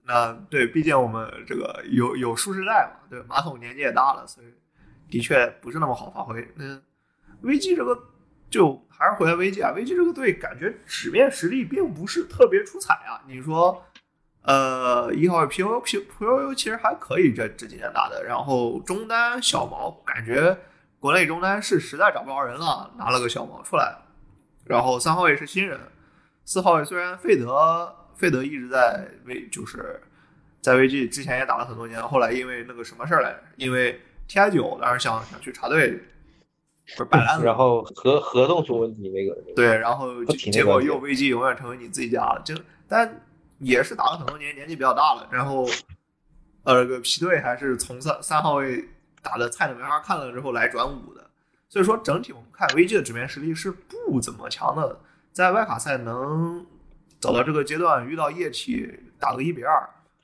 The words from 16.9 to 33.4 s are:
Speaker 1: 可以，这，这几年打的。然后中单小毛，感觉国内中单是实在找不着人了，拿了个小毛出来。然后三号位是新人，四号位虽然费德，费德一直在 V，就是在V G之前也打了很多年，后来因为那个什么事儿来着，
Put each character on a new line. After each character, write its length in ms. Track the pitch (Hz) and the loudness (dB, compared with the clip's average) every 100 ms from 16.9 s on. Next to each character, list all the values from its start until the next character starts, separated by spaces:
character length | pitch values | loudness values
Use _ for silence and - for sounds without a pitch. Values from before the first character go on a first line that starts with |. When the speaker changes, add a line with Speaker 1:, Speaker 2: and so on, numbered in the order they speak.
| - | -2
Speaker 1:
可 200 | - 151 | -2 2
以， 140 | 160 | 4
这， 140 | 113 110 | 2 -4
这 160 | - 113 | -8 -16
几 100 | - | -12
年 160 | 107 | -4
打 160 | - - | -2 -2
的。 160 | - | -4
然 140 | 113 123 | -6 -4
后 420 | 139 127 120 127 | 0 0 0 -2
中 260 | - 196 220 | -4 -6 -2
单 340 | 233 240 247 | 0 0 0
小 240 | - 220 160 | 0 0 -2
毛， 240 | - - - - | -6 -10 -8 -8
感 180 | 123 | -6
觉 320 | 113 131 170 185 - _ _ _ | -2 2 2 2 -6 _ _ _
国 140 | 139 | 2
内 120 | 180 156 | 2 2
中 160 | 170 | 0
单 200 | 185 202 | -2 -2
是 180 | 202 190 | 0 0
实 180 | - 147 | 0 2
在 140 | 202 | 2
找 100 | - | 2
不 80 | 131 | -4
着 100 | 139 | -4
人 140 | 127 131 | -4 -4
了， 380 | 165 127 - 240 | -2 -2 -6 -8
拿 140 | 123 | -2
了 100 | 127 | 0
个 80 | 120 | 0
小 160 | - | -4
毛 200 | - - | -8 -14
出 120 | - 151 | -4 0
来。 220 | - - - - - _ _ _ - | 0 -4 -18 -20 -20 _ _ _ -2
然 180 | 120 | 0
后 160 | 127 123 | 2 0
三 160 | 160 170 | 0 2
号 80 | |
位 120 | 170 143 | 4 2
是 120 | 147 | -2
新 200 | 185 196 | -4 -4
人， 120 | 143 - - _ _ _ _ - | -6 -14 -20 _ _ _ _ -6
四 160 | 190 | 0
号 120 | 180 | 4
位 120 | 165 147 | 2 2
虽 120 | 180 | -4
然 200 | 180 190 | -6 -4
费 180 | 339 165 | 2 2
德， 580 | 120 139 160 170 170 - - - | 4 4 4 2 -4 -14 -20 -2
费 160 | 175 | 0
德 120 | 131 | 2
一 80 | 143 | -2
直 180 | 143 123 | -8 -2
在 380 | 131 117 101 - - 120 | 4 4 2 -6 -16 -14
V， 220 | 127 - | -12 -12
就 140 | - - | -12 -12
是 360 | - - - - _ _ _ _ _ | -12 -12 -14 -18 _ _ _ _ _
在 140 | - 127 | 2 6
V 120 | 131 | 6
G 200 | 139 120 | 2 -2
之 140 | 143 | -4
前 140 | 135 127 | -4 -4
也 60 | 131 | -2
打 120 | 123 | -2
了 80 | 123 | -4
很 100 | 113 | -10
多 120 | 117 | -12
年， 140 | 113 | -10
后 180 | 117 135 | -2 2
来 120 | 113 | 2
因 160 | 127 127 | 0 -4
为 160 | 123 120 | -8 -10
那 60 | |
个 100 | 120 | -14
什 120 | 113 117 | -14 -12
么 100 | 135 | 2
事 80 | |
儿 80 | 160 | 2
来 100 | 127 | 2
着， 120 | - | -4